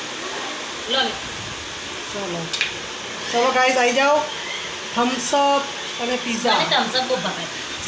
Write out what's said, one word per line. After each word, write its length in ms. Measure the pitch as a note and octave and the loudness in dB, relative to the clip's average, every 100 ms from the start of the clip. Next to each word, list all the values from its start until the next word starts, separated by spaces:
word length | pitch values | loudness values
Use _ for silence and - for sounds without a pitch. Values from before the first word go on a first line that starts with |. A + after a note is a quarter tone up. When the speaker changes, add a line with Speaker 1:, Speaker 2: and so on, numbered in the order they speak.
| - - F4+ - - - - - G#3+ | -8 -8 -6 -6 -6 -8 -8 -8 -2
Speaker 1:
લો. 100 | C4+ C4+ - - - - - - - - - - | 0 0 -2 -8 -8 -8 -8 -10 -10 -10 -8 -8
Speaker 2:
ચલો. 320 | G3+ F#3+ E3+ E3 - - - - - - - - | -6 -4 -4 -4 -2 -2 -2 -8 -8 -8 -8 0
ચલો 200 | A#3 C4 | 4 4
ગાઈઝ, 260 | B3+ B3+ B3+ | 6 4 6
આવી 160 | B3 | 4
જાઓ. 320 | B3+ C#4+ D4 D4 - - - - - - A#3 | 6 6 6 2 -4 -6 -6 -8 -8 -4 0
થમ્સ 400 | B3 B3+ - C#4+ | 0 0 2 4
અપ 260 | C#4+ C#4+ C#4 - - - | 6 4 2 -6 -8 -4
અને 160 | A#3+ B3 | -2 -2
પિઝા. 380 | A#3+ A#3 C4+ C4+ | -2 0 4 4
Speaker 1:
મને 100 | - | 4
થમ્સ 300 | C#4 A#3+ B3+ | 2 2 0
અપ 120 | C4 | 2
બહુ 80 | B3+ | 0
ભાવે. 280 | F#3+ - - - - - | 0 -4 -6 -8 -8 -6